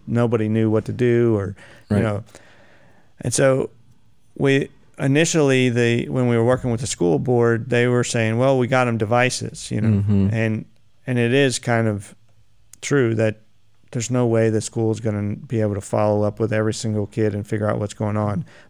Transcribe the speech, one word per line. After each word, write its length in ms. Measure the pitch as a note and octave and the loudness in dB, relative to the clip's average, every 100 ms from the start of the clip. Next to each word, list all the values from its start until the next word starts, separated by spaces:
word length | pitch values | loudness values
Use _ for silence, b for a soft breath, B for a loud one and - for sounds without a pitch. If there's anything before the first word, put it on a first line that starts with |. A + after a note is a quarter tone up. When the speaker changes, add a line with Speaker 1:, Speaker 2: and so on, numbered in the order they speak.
| - | -4
Speaker 1:
nobody 420 | A#2 A#2+ A2+ A2 | 0 0 0 0
knew 220 | A2 A2 | 2 2
what 140 | G#2+ - | 0 -2
to 80 | |
do, 420 | A2 A#2+ A#2+ A#2+ G#2 | 0 2 4 2 2
or, 200 | G2 - B B - | -2 -10 B B -2
you 60 | G#2 | 0
Speaker 2:
Right. 40 | |
Speaker 1:
know. 200 | A2+ G#2 - b b b b b b b b - | 0 -2 -8 b b b b b b b b -10
And 100 | B2+ | -4
so 380 | C3+ C3+ C3 - - - - - - _ - | 2 2 2 -2 -10 -20 -20 -20 -20 _ -4
we 340 | C#3 C#3 - - - - | 0 2 0 -10 -20 -4
initially, 720 | C#3 C#3+ E3 E3 C#3 C3 B2+ | 0 2 2 2 2 4 2
the, 400 | A#2+ A#2 A#2 - | 2 2 0 -2
when 180 | C3+ B2 | -2 0
we 80 | A#2 | 2
were 80 | A#2 | 2
working 260 | B2+ B2+ | 0 -2
with 100 | A2+ | -4
the 60 | C3 | -4
school 320 | - F3 D3 | -2 0 0
board, 500 | B2+ A#2+ A#2 A#2 A#2 | 0 2 2 0 -2
they 180 | B2 B2 | 0 2
were 160 | B2 | 0
saying, 360 | A#2 A#2+ A2 A2+ | 0 0 0 2
"Well, 180 | C3 C3+ | 2 2
we 80 | A#2+ | 2
got 200 | C3 B2 | 0 0
'em 100 | A2+ | 0
devices," 720 | G#2+ A#2+ B2+ - A2 - - | 0 2 2 -2 -8 -10 -8
you 100 | A#2 | -2
know. 180 | A2 G2+ | 0 2
Speaker 2:
Mm-hmm. 280 | G2+ G2+ G2 | 2 2 2
Speaker 1:
And, 340 | A2+ A2+ A2 - - - - - | 0 -2 -4 -8 -20 -20 -12 -4
and 140 | B2 | 0
it 140 | A#2 | 2
is 260 | C3+ C3+ A#2 | 2 2 0
kind 280 | - A#2 A2+ | 0 0 0
of 280 | G2+ - - - - - - - - | -2 -8 -20 -20 -20 -20 -20 -20 -12
true 320 | - C#3+ A#2 A2+ | -2 2 2 2
that 260 | A2 G#2+ - - - - - | 0 -2 -12 -20 -20 -20 -12
there's 180 | B2 A2+ | -8 -4
no 160 | B2+ A#2+ | 0 2
way 240 | A2+ A2+ | 2 2
the 100 | G#2+ | 0
school 300 | - A#2 A2 | -2 -2 -2
is 80 | G#2+ | -2
gonna 360 | A2+ G#2 G#2 G#2 | -4 -4 -4 -6
be 260 | - A2+ | -4 -2
able 140 | G#2+ G2+ | -2 -2
to 60 | |
follow 420 | - G#2+ G#2+ G#2 | -4 0 2 2
up 160 | G#2 G#2 | 0 -2
with 120 | A2 | -2
every 220 | G#2+ A2 | 0 -2
single 320 | G#2 A2+ G#2+ G2 | -4 -4 -4 -4
kid 300 | - G#2+ G#2 | -2 -2 -2
and 100 | - | -4
figure 240 | G#2+ G#2+ | -4 -2
out 100 | A2+ | -2
what's 140 | G#2 | -4
going 240 | - G#2+ G#2+ | -4 -4 -2
on. 260 | G#2 G#2 B B | -2 -4 B B